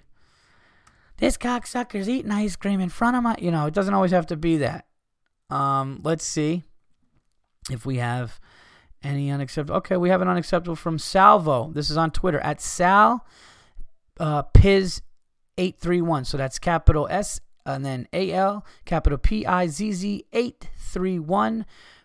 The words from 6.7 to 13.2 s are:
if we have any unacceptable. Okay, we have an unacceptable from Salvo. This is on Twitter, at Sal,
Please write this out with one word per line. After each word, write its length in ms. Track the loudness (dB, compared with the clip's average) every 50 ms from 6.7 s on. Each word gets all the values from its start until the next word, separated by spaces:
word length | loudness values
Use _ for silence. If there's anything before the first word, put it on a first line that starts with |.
| -18 _ _ _ _ _ _ _ _ _ _ _ _ _ _ _ _ _ -12 -12
if 160 | -12 -10 -6
we 120 | -6 -4 -4
have 420 | -2 -4 -4 -4 -6 -8 -10 -14 -18 -20 -20 -20 -20 -20 -20 _ _ _ -20 -14 -8
any 260 | -6 -4 -4 -4 -4
unacceptable. 480 | -4 -4 -6 -6 -6 -8 -6 -2 -2 -2
Okay, 200 | 0 0 0 0
we 120 | 2 2
have 120 | 2 2
an 60 | 2 0
unacceptable 480 | 0 -2 -2 -2 -2 -2 -2 -4 -8
from 220 | -6 -4 -4 -4 -4
Salvo. 760 | -6 -2 2 6 8 8 8 6 4 2 0 0 -2 -4
This 180 | -6 -6 -6 -2
is 60 | -2
on 160 | 0 -2 0
Twitter, 280 | 0 0 0 0 -2 -2
at 200 | -2 -4 -6 -6
Sal, 640 | -8 -10 -4 0 2 4 6 6 6 4 4 0